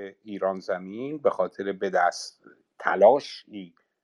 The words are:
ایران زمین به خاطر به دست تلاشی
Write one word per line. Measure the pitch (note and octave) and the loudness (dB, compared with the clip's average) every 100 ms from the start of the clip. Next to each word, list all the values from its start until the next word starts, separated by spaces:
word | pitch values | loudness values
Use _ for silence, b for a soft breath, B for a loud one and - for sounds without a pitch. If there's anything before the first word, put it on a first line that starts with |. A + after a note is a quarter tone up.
| G2 G2 | -10 -14
ایران | G#2+ G2 F#2+ F#2+ | -12 -4 -2 -2
زمین | F2 F#2 F#2+ G#2 C3+ D3+ | -4 -6 -8 -10 -10 -4
به | C#3 | -2
خاطر | - F#2 - G2 | 0 -2 -4 -6
به | F#2+ G2 | -4 -2
دست | F2+ F2 - - - - - _ - | 2 2 0 -8 -18 -20 -20 _ -8
تلاشی | - F2+ G2+ C#3 - - - G#2 F2+ _ _ _ | -4 6 8 8 2 -14 -16 -16 -16 _ _ _